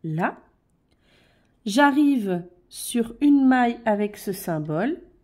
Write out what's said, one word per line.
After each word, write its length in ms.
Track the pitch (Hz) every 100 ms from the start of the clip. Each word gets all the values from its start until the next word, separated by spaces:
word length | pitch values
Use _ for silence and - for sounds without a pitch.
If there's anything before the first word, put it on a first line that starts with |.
là. 340 | 165 156 220 - _ _ _ _ _ _ _ _ _ _ _ _
J'arrive 800 | 214 208 285 277 285 269 196 175 180 _ _
sur 460 | - - 240 233 -
une 240 | 294 285 262
maille 320 | 254 240 233 226
avec 320 | 208 208 208
ce 140 | -
symbole. 680 | 190 - 160 151 151 240 349 - _